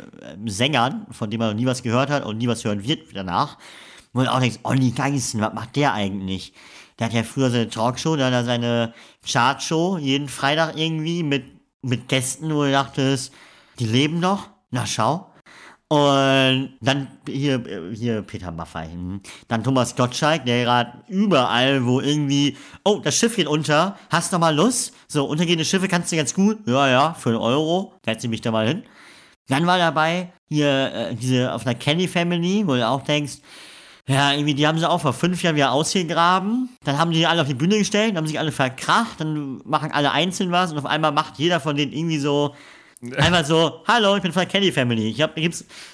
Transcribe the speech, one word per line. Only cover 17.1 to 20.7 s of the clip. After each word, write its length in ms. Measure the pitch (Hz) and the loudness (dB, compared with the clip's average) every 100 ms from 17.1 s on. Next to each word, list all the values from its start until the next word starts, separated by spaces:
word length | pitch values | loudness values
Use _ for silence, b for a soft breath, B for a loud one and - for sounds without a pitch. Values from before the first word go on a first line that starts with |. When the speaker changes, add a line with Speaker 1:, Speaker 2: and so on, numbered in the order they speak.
| - - | -12 -8
Speaker 1:
hier, 360 | 135 143 131 113 | -2 0 0 -2
äh, 300 | 92 82 104 | -10 -10 -6
hier 260 | 120 110 | -4 -4
Peter 300 | - 101 87 | -6 -10 -10
Maffay, 380 | 82 82 82 82 | -10 -10 -10 -10
hm. 300 | 85 90 98 B B - | -10 -10 -10 B B -6
Dann 160 | 117 | -4
Thomas 320 | 117 131 120 - | 0 0 0 0
Gottschalk, 480 | 123 - 151 160 | -2 0 0 0
der 220 | 123 120 | 0 0
grad 220 | 120 | 2